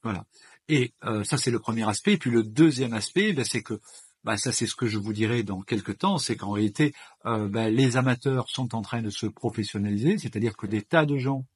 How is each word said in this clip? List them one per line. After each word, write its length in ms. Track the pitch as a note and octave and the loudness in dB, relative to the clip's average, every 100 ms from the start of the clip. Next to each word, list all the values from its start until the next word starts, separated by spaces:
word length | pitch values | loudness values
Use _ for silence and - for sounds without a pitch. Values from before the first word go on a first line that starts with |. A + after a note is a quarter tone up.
Voilà. 220 | A2+ F#2+ - _ - - - | -4 -6 -8 _ -20 -20 0
Et, 260 | D3+ B2 _ | 0 0 _
euh, 180 | G#2 A2 | -4 -4
ça, 140 | G#2 C#3 | -2 0
c'est 140 | - | 0
le 80 | A#2 | -2
premier 280 | - A2+ G#2+ | -2 -2 0
aspect. 280 | G#2 - | 0 2
Et 20 | G3 | 2
puis 140 | C3 | 4
le 140 | A#2 | 2
deuxième 500 | A2 A2 D#3+ B2+ B2+ | 2 6 6 6 -2
aspect, 400 | A2+ G2+ F3 G#3 | -2 -2 0 0
ben, 100 | D#3 | 0
c'est 180 | A2+ A#2+ | -2 -4
que, 160 | - G#2 - - - _ | -4 -10 -10 -20 -20 _
ben, 140 | A2 G#2+ | -4 -2
ça, 140 | - | -2
c'est 140 | A2+ A2+ | -2 -2
ce 80 | |
que 120 | - A#2+ | -2 -2
je 100 | G#2+ | -2
vous 160 | G#2 | -4
dirai 300 | G#2+ A2 A#2+ | -2 0 0
dans 180 | G#2 F#2+ | -2 -6
quelques 380 | G2 A2+ - G2+ | -4 -4 -4 -2
temps, 180 | F#3+ F3+ | 0 0
c'est 200 | - A#2 | -2 -4
qu'en 160 | G2+ | -2
réalité, 420 | G#2 G#2+ G2+ D3 - - _ - | 0 0 2 0 0 -20 _ -4
euh, 220 | A2+ G#2 | -2 0
ben, 200 | G#2+ A2 | 0 0
les 300 | A2+ C3 B2+ | 4 4 4
amateurs 500 | B2+ A#2+ C#3 C3 A#2 | 2 2 0 -2 -2
sont 260 | - B2 | -4 -4
en 60 | A2+ | -4
train 220 | G2+ A#2 | -6 -6
de 80 | A2 | -6
se 160 | G2 A2 | -4 -6
professionnaliser, 920 | - A#2+ G#2+ G2+ G#2+ G2+ G2+ C3 G3+ | -4 -4 -2 -4 -2 -2 2 2 0
c'est-à-dire 400 | B2+ G#2+ A2+ - | -2 -2 -4 -4
que 100 | G#2 | -4
des 140 | G#2+ | -4
tas 240 | - E3 | 2 2
de 140 | D3+ C#3+ | 4 0
gens 260 | C3 C#3 C3 | 0 -4 -6